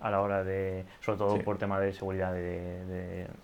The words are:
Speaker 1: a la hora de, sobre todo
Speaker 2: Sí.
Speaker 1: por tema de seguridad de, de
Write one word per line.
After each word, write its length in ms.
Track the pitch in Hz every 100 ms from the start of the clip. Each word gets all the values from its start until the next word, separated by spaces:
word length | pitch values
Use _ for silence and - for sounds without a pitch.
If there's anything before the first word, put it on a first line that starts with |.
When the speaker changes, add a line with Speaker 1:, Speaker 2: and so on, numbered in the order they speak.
Speaker 1:
a 80 | 110
la 100 | 98
hora 220 | 101 98
de, 400 | 95 95 95 92 95 -
sobre 160 | - 104
todo 180 | 101 104
Speaker 2:
Sí. 60 |
Speaker 1:
por 120 | 104 101
tema 200 | 104 98
de 120 | 98
seguridad 380 | 95 98 95 92
de, 500 | 92 87 87 87 90 92
de 400 | 92 90 90 90 -